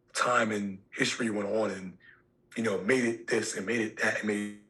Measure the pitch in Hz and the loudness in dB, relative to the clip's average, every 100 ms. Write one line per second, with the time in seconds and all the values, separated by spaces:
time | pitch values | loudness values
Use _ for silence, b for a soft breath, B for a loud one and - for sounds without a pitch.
0 | _ - 123 120 110 107 101 95 - - | _ 0 2 4 4 0 -2 -6 -10 -2
1 | 127 - 117 104 101 110 104 95 92 - | 0 0 -2 0 0 2 0 -2 -10 -14
2 | B B _ _ _ - 113 95 98 131 | B B _ _ _ -4 0 0 2 4
3 | 117 113 - 117 104 110 98 117 107 - | 2 0 0 0 0 -4 -2 -2 -2 0
4 | 107 104 107 104 104 104 - | -2 0 -2 -2 -4 -10 -20